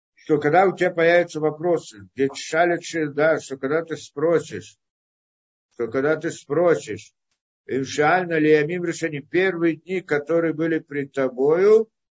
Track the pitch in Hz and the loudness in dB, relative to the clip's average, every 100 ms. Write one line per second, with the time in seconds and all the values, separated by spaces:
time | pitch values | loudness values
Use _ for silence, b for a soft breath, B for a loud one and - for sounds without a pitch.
0 | _ _ - 147 147 170 196 170 180 170 | _ _ -2 0 4 4 4 2 -2 2
1 | 165 175 170 156 151 151 175 160 - 104 | 4 4 2 -2 -4 -2 -2 -2 -4 -20
2 | 95 - 135 - - 160 175 170 - 160 | -12 -2 -2 -4 -4 0 2 0 -4 -6
3 | 151 139 160 151 - 135 139 160 165 147 | -4 0 2 2 -4 -8 -2 -2 -4 -10
4 | - 143 165 160 - 98 - _ _ _ | -10 -2 2 2 -2 -14 -14 _ _ _
5 | _ _ _ _ _ _ _ - 117 135 | _ _ _ _ _ _ _ -8 -4 -2
6 | 143 156 160 - - 147 175 139 110 98 | 0 0 -4 -10 -4 0 2 2 -2 -12
7 | - _ _ _ _ _ - 127 120 147 | -14 _ _ _ _ _ -8 -6 -4 0
8 | 151 185 175 160 151 151 147 180 175 160 | 2 2 0 0 4 4 2 -4 -6 -4
9 | 165 147 - 175 190 170 170 165 175 185 | -6 -6 -4 0 0 0 0 -2 -6 -8
10 | 180 147 - 170 165 151 165 160 - 143 | -2 -4 0 0 0 -2 -2 -2 -4 -8
11 | 139 139 131 120 139 170 202 220 220 _ | -6 -2 -2 0 2 4 6 4 2 _
12 | _ | _